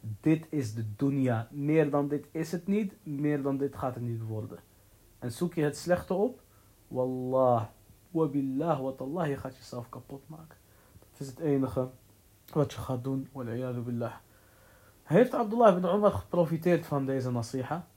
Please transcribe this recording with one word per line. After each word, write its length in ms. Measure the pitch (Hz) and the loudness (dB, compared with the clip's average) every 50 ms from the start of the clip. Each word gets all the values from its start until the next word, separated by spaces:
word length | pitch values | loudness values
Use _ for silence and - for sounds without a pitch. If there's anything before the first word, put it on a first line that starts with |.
Dit 460 | - 113 107 - - 156 160 160 160 - | -8 -10 -10 -2 2 2 2 2 0 -6
is 240 | - 151 135 110 104 | -4 -4 -4 -4 -4
de 200 | 117 113 107 104 | -6 -6 -6 -4
dunya. 520 | - 139 139 139 143 131 127 120 110 113 - | -2 -2 0 2 2 2 2 2 0 -2 -6
Meer 400 | - 143 139 147 151 160 156 143 | -8 -6 -2 2 4 4 4 4
dan 180 | 139 143 143 143 | 2 0 0 0
dit 200 | 143 147 139 - | -2 -4 -6 -6
is 220 | _ 160 160 160 - | _ -6 -4 -4 -4
het 140 | 180 - | -6 -2
niet. 300 | 196 196 208 220 196 - - _ | 0 0 0 0 -2 -6 -10 _
Meer 400 | - 147 139 147 147 147 143 135 | -8 -6 -2 0 0 0 0 0
dan 140 | 139 139 | -2 -2
dit 200 | 135 139 139 139 | 0 -2 -4 -4
gaat 180 | - - 131 123 | -4 -4 -4 -4
het 100 | 120 120 | -4 -6
niet 180 | 120 117 113 113 | -6 -6 -6 -6
worden. 360 | 110 110 107 107 - - - - _ _ _ _ - - - _ - _ _ | -6 -6 -6 -8 -8 -12 -16 -18 _ _ _ _ -20 -20 -20 _ -20 _ _
En 140 | - 123 120 | -10 -10 -4
zoek 220 | - 180 175 170 | -2 -4 -4 0
je 80 | - 151 | 0 0
het 140 | 147 143 | 0 0
slechte 380 | - - 170 175 175 - - 190 | -4 0 2 2 2 2 -2 0
op. 280 | 180 202 247 247 - - _ _ - _ - _ _ _ _ | 0 0 0 -2 -6 -18 _ _ -20 _ -20 _ _ _ _
Wallah. 760 | - 127 127 127 131 127 127 127 127 131 131 123 123 117 110 107 - - _ _ - - _ _ | -4 -2 -2 -2 -2 -4 -4 0 4 4 6 6 6 4 2 -4 -12 -20 _ _ -20 -20 _ _
Wabillah. 680 | - 165 160 151 135 143 135 135 131 135 156 170 160 135 | 0 0 0 2 2 0 -2 0 -2 -2 0 0 0 0
Watallah. 480 | 131 135 131 131 131 131 147 190 170 151 | 0 -6 -6 -6 -8 -6 -4 -2 -2 -2
Je 80 | 139 | -2
gaat 200 | 131 - 131 123 | -4 -6 -10 -12
jezelf 320 | - - - - 123 120 - | -12 -18 -12 -10 -10 -10 -10
kapot 400 | - 120 120 - 139 139 - - | -14 -16 -16 -14 -16 -16 -16 -16
maken. 300 | 156 - - - - _ _ _ _ - _ - _ - | -18 -18 -18 -20 -20 _ _ _ _ -20 _ -20 _ -20
Dat 220 | - _ _ - | -20 _ _ -14
is 60 | 143 | -14
het 120 | 135 123 - | -12 -10 -4
enige 520 | 170 151 143 139 135 123 - 135 127 127 - - - _ - _ _ _ _ _ _ - - | 0 2 2 2 2 0 0 -2 -4 -4 -6 -16 -20 _ -20 _ _ _ _ _ _ -6 0
wat 200 | 165 143 - - | 0 0 0 -2
je 60 | - | -10
gaat 260 | 110 - 131 123 117 | -6 -6 -4 -4 -4
doen. 240 | 135 135 135 135 135 - | -4 -4 -4 -6 -8 -10
Wal'iyadu 480 | 139 123 117 117 120 127 127 123 123 | -10 -8 -6 -6 -6 -4 -4 -6 -6
billah. 340 | 120 120 120 117 117 110 104 - - _ _ _ _ _ _ _ - - - - _ - _ _ _ | -6 -4 -4 -4 -4 -6 -8 -10 -20 _ _ _ _ _ _ _ -20 -20 -20 -20 _ -20 _ _ _
Heeft 320 | - 147 185 247 247 - | 4 6 6 6 6 4
Abdullah 420 | 294 240 208 208 233 240 214 190 | -2 0 0 2 6 8 8 8
ibn 100 | 180 180 | 8 4
Umar 260 | 175 175 208 208 202 202 | 2 2 4 4 4 4
geprofiteerd 720 | - - - - 175 170 156 165 160 160 180 175 165 170 | 2 -6 -2 2 2 2 2 0 0 2 4 4 4 2
van 200 | - 151 143 135 | 0 -2 -2 0
deze 240 | 131 135 135 120 127 | 0 -2 -2 -2 -2
nasiha? 560 | 123 120 117 - - 135 127 - 147 170 175 - _ | -2 -2 -4 -4 -4 -6 -4 -4 -6 -8 -8 -12 _